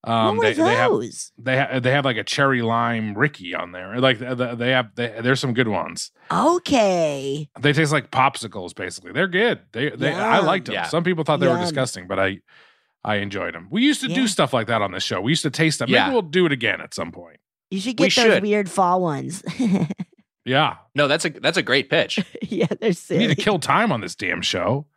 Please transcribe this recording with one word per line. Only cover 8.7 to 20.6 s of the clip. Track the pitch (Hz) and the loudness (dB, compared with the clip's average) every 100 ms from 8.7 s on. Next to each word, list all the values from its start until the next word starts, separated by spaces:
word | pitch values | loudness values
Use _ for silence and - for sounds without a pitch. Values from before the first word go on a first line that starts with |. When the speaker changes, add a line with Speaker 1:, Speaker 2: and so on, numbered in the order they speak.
| - | -10
Speaker 1:
basically. | 92 - 87 | -10 -10 -8
They're | 110 185 | -4 -2
good. | 175 233 190 _ | 2 2 0 _
They, | 113 143 | -6 -6
they, | 127 131 | -2 -2
I | 143 - 180 | -2 2 4
Speaker 2:
Yum. | 165 | 4
Speaker 1:
liked | 190 123 | 0 -2
'em. | 101 | -4
Speaker 3:
Yeah. | 85 | -2
Speaker 1:
Some | 156 | 0
people | 170 170 | 0 0
thought | 156 151 | 0 2
they | 180 | 2
were | |
Speaker 2:
Yum. | 170 | 2
Speaker 1:
disgusting, | 175 143 127 - 85 | 0 -2 -4 -6 -6
but | 95 | 0
I, | 95 98 _ _ _ _ _ _ | 0 -2 _ _ _ _ _ _
I | - 104 | -4 -4
enjoyed | 101 98 87 82 | -4 -6 -6 -8
'em. | 92 | -6
We | 185 | 2
used | 277 285 | 2 2
to | 262 | -2
do | 202 | 0
Speaker 2:
Yeah. | 240 | 0
Speaker 1:
stuff | 190 147 | 2 2
like | 127 110 | 2 0
that | 113 | 0
on | 101 | 0
this | 95 | -2
show. | - 95 | -4 -2
We | 107 | 0
used | 160 | 0
to | 151 | -2
taste | 123 160 - | 0 0 0
them. | 131 | 2
Maybe | 120 | 4
Speaker 3:
Yeah. | 98 | 4
Speaker 1:
we'll | 254 | 0
do | 170 170 170 | 0 2 2
it | |
again | 135 113 90 | 2 -2 -2
at | 80 | -6
some | - 85 | -8 -8
point. | 85 85 - _ _ _ | -10 -20 -20 _ _ _
Speaker 2:
You | 190 | -6
should | 208 226 | -4 2
Speaker 3:
We | 269 | 2
Speaker 2:
get | - | 6
those | 226 | 6
Speaker 3:
should. | 185 | 4
Speaker 2:
weird | 208 208 190 | 2 0 0
fall | - 180 185 | 2 4 4
ones. | 175 139 135 170 - - | 2 -2 -6 -10 -10 -2
<laughs> | 240 190 160 - 190 _ _ _ 123 | 0 2 0 -6 -12 _ _ _ -2
Speaker 1:
Yeah. | 131 | 2